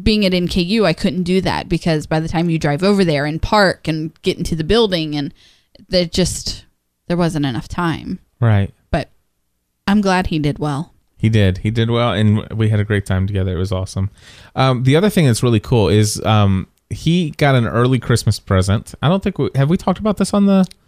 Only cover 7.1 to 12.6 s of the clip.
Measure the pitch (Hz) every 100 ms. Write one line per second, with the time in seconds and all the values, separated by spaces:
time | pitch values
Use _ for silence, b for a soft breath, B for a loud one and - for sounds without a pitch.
7.1 | 170 170 156 143 113 - - 170 139 -
8.1 | 185 _ _ 117 104 98 - _ 165 -
9.1 | _ _ _ _ _ _ _ - 208 190
10.1 | 185 185 160 147 - 147 139 170 _ _
11.1 | _ 110 110 98 90 107 117 113 117 120
12.1 | 95 107 107 - 110